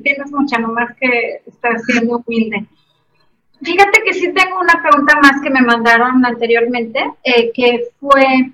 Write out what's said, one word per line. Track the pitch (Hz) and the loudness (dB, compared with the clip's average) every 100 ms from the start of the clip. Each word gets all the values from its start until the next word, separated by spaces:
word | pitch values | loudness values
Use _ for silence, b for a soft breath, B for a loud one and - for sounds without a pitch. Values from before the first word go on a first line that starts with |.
tienes | 285 277 285 | -4 -4 -6
mucha, | 285 285 240 | -4 -2 -2
nomás | 226 226 240 - | -4 -4 -6 -4
que | 254 240 233 190 - | -2 -2 -4 -10 -16
estás | _ 240 233 | _ -4 -4
siendo | 233 247 233 240 233 | -2 -2 -2 -4 -4
humilde. | 233 220 202 220 _ _ _ _ _ _ _ _ - | -4 -2 -6 -12 _ _ _ _ _ _ _ _ -14
Fíjate | - 359 403 427 | -4 2 2 2
que | 392 | 0
sí | 359 349 | -2 -2
tengo | 381 370 370 | -2 -2 0
una | 349 330 | 0 2
pregunta | 320 285 294 294 | 2 2 2 4
más | 285 277 | 4 2
que | 294 | -2
me | 262 | 0
mandaron | 240 233 233 233 247 254 | 2 2 2 2 2 2
anteriormente, | 247 233 226 233 233 247 226 262 294 - | 0 -2 0 0 0 -2 -4 -4 -6 -6
eh, | 262 240 233 | 0 2 2
que | - 240 240 240 _ | 0 0 0 -4 _
fue | 277 269 269 262 262 | 2 4 4 2 -2